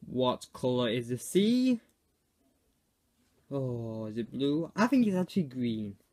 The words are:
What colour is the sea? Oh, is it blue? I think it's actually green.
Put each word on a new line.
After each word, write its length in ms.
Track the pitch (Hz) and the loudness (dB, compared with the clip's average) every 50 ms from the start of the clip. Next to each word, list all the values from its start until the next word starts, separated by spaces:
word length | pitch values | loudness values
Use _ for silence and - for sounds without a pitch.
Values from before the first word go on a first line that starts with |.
| - | -14
What 400 | - - 123 127 127 120 - - - | -8 -4 0 0 0 0 -2 -6 -16
colour 360 | _ - - 131 123 123 123 120 | _ -4 -2 0 0 0 0 0
is 200 | 107 127 120 117 | 0 -2 -4 -4
the 100 | 123 120 | -6 -8
sea? 640 | - - - 180 196 214 240 247 254 254 247 226 _ _ _ _ _ _ _ _ _ _ _ _ _ _ _ _ _ _ _ _ _ _ _ _ _ _ _ _ _ _ _ _ _ _ | -8 0 2 2 4 4 4 4 4 2 2 0 _ _ _ _ _ _ _ _ _ _ _ _ _ _ _ _ _ _ _ _ _ _ _ _ _ _ _ _ _ _ _ _ _ _
Oh, 560 | 139 139 135 127 123 120 117 113 113 110 110 | -6 -4 -2 -2 -4 -4 -4 -6 -6 -6 -8
is 120 | 107 107 113 | -6 -4 -4
it 140 | 117 - | -4 -4
blue? 380 | - 120 135 139 147 151 165 - - | -2 -2 0 2 2 0 -2 -4 2
I 120 | - 208 | 2 2
think 200 | 247 - 262 240 | 4 6 4 4
it's 100 | 214 190 | 4 4
actually 280 | 180 180 175 - 202 175 | 0 0 0 0 -2 -2
green. 520 | 139 120 131 123 120 113 110 107 104 98 - _ _ | -2 -2 -2 -2 -2 -2 -2 -4 -8 -8 -12 _ _